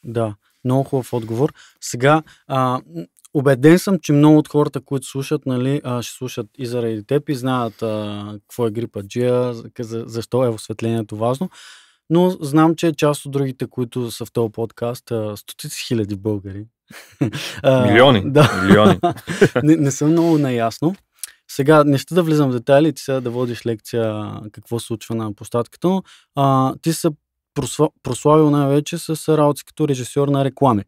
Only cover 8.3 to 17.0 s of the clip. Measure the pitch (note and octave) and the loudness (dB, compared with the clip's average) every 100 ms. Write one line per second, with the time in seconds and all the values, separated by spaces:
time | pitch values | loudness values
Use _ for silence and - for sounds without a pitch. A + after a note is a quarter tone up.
8.3 | G#2 _ - A#2 G#2+ A2+ A2 G2 B2 B2 | -14 _ -4 -4 -4 -8 -10 -10 -4 0
9.3 | B2 B2 A#2 A#2 - A2+ A2+ A#2+ A#2 A2 | 0 -2 -6 -14 -14 -10 -10 -8 -10 -4
10.3 | B2 B2+ A2 - A2 A2+ A2+ G#2+ G#2+ A2+ | 0 0 -2 -10 -6 -4 -4 -6 -4 -2
11.3 | C3 F#3 - - - _ _ _ E3 F3+ | -2 -6 -10 -20 -20 _ _ _ 2 2
12.3 | F#3 D3+ D3+ D#3+ D#3+ E3+ D3+ D3 C#3+ C#3+ | 0 0 2 4 2 -2 0 0 0 -4
13.3 | C#3 C3+ B2+ B2 - A#2+ B2+ A#2 - A2+ | -4 -4 -4 -8 -6 -6 -6 -8 -8 -6
14.3 | - A2+ G#2 A2+ - A#2 B2 - A#2 G#2+ | -2 -2 -4 -8 -6 -8 -8 -6 -6 -6
15.3 | G#2 - - D3+ - - A#2 G#2 G2+ G#2 | -10 -16 -16 -14 -12 -4 -4 -2 -4 -4
16.3 | G#2 G2 G2 A2 _ _ - | -6 -8 -14 -16 _ _ -20